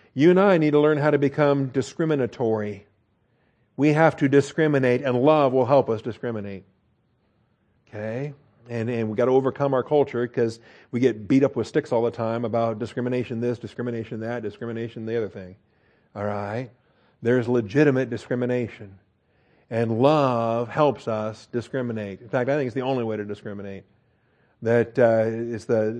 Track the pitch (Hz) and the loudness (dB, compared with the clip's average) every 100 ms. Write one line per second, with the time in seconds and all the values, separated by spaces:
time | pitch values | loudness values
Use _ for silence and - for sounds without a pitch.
0 | _ 127 160 180 202 175 151 147 151 147 | _ 2 6 6 6 4 4 4 4 4
1 | 151 143 139 143 143 143 135 135 120 - | 2 2 2 2 2 2 0 -4 -4 -4
2 | 160 147 123 - 113 110 104 98 - _ | -2 0 -2 -2 -2 -2 -4 -10 -16 _
3 | _ _ _ _ _ _ _ - 147 147 | _ _ _ _ _ _ _ 0 2 4
4 | 160 - 139 139 143 - 156 143 127 127 | 4 4 4 4 2 2 2 2 2 2
5 | 139 123 139 156 139 131 120 139 120 110 | 0 2 4 4 4 2 4 2 2 -2
6 | 123 107 120 110 101 95 - _ _ _ | -6 -8 -8 -8 -10 -14 -18 _ _ _
7 | _ _ _ _ _ _ _ _ _ 107 | _ _ _ _ _ _ _ _ _ -12
8 | 110 120 147 139 _ _ - 117 113 117 | -8 -8 -8 -12 _ _ -10 -6 -2 -2
9 | 110 107 120 131 131 - 139 131 120 151 | -2 0 2 4 2 0 0 0 2 0
10 | 139 120 120 131 113 110 - - _ 120 | 2 -2 -4 -2 -2 -4 -14 -20 _ 0
11 | 127 110 98 131 139 120 107 156 - 117 | 0 0 0 4 4 0 -4 -4 -2 0
12 | 117 110 113 117 117 117 117 110 117 - | 0 -2 -4 -4 -2 -2 -2 -4 -6 -6
13 | 123 127 - 113 120 120 110 - 123 117 | -4 -2 -4 -4 -4 -6 -8 -10 -8 -8
14 | 110 110 110 120 107 - 117 113 113 117 | -8 -10 -8 -8 -8 -10 -10 -8 -10 -10
15 | 110 117 101 104 92 95 _ _ _ _ | -6 -4 -4 -8 -16 -20 _ _ _ _
16 | _ 104 104 104 101 113 123 _ _ _ | _ -8 -6 -4 -6 -8 -10 _ _ _
17 | _ _ 117 127 117 123 104 131 147 131 | _ _ 0 0 2 0 0 2 4 2
18 | 120 113 - 123 123 123 113 - 101 98 | -2 -6 -6 -4 -2 -2 -4 -10 -20 -20
19 | _ _ _ _ _ _ _ 117 113 113 | _ _ _ _ _ _ _ -4 -2 2
20 | 135 156 135 120 113 117 120 156 147 110 | 4 4 2 0 -2 -2 -4 0 0 0
21 | - 107 107 110 - 120 - 135 123 110 | -4 -6 -6 -10 -10 -8 -6 -6 -4 -6
22 | 101 92 117 131 123 147 131 127 127 131 | -8 -10 -6 -4 -2 -2 -2 -4 -2 -2
23 | 113 107 104 101 107 101 98 98 - _ | -2 -4 -6 -10 -12 -12 -12 -16 -18 _
24 | _ _ _ _ _ _ 113 120 113 - | _ _ _ _ _ _ 0 2 2 2
25 | 117 113 110 113 117 113 - 113 107 | 4 4 0 -2 -6 -8 -2 0 0